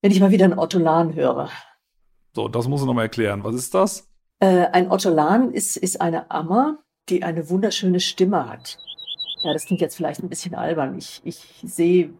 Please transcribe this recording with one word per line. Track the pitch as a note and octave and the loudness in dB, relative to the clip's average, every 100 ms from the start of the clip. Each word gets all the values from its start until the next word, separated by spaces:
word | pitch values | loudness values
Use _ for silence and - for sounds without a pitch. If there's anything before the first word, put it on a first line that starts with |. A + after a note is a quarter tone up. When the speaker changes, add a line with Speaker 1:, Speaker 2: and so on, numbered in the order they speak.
Speaker 1:
wenn | G3+ | 4
ich | F#3+ | 6
mal | G3 | 6
wieder | F#3+ F#3 | 6 6
einen | - | 4
Ortolan | E3 F#3 D#3+ D#3+ E3 D#3 | 0 2 4 4 2 0
höre. | C3+ B2+ C#3+ - - _ _ _ _ _ _ - | 0 0 -6 -12 -20 _ _ _ _ _ _ -8
Speaker 2:
So, | A2 | -4
das | A2+ A#2+ | -4 -2
muss | C#3+ | -2
ich | C3+ | 0
noch | |
mal | B2 | 0
erklären. | A2 - G#2+ G2+ | -2 -2 -2 -2
Was | G#2 A#2+ | -4 -6
ist | B2+ | -2
das? | F#3 G3+ - _ _ _ _ | 0 0 -2 _ _ _ _
Speaker 1:
Äh, | G3 F3+ F3 | 4 4 4
ein | F3+ F3+ | 2 2
Ortolan | F#3+ F#3+ D#3+ D3+ G#3+ B3+ | 0 2 2 4 4 2
ist, | - - - | 0 -4 -4
ist | F3+ - | -4 -2
eine | E3+ E3 - | -2 -4 -6
Ammer, | D#3+ D#3+ G3+ C#4+ D4+ _ _ - | -8 0 0 0 -2 _ _ -4
die | F3+ | -4
eine | F3 E3 D#3 | -2 -6 -2
wunderschöne | F#3 G#3 - F#3+ F3+ | -2 0 -2 0 0
Stimme | - - F#3 F#3+ B2 | -2 0 0 0 -4
hat. | - - - - - - - - - | -10 -16 -18 -18 -18 -16 -12 -10 -6
Ja, | - | -4
das | D#3 - | -4 -4
klingt | F3+ | -2
jetzt | E3 - | -2 -4
vielleicht | D#3+ C#3+ | -6 -6
ein | F3+ | -10
bisschen | - F3+ | -10 -10
albern. | E3 - E3 C3+ - | -8 -4 -4 -4 -8
Ich, | - - | -14 -16
ich | - - - _ | -14 -14 -18 _
sehe | - - E3+ F3+ D#3 - | -16 -2 2 4 2 -6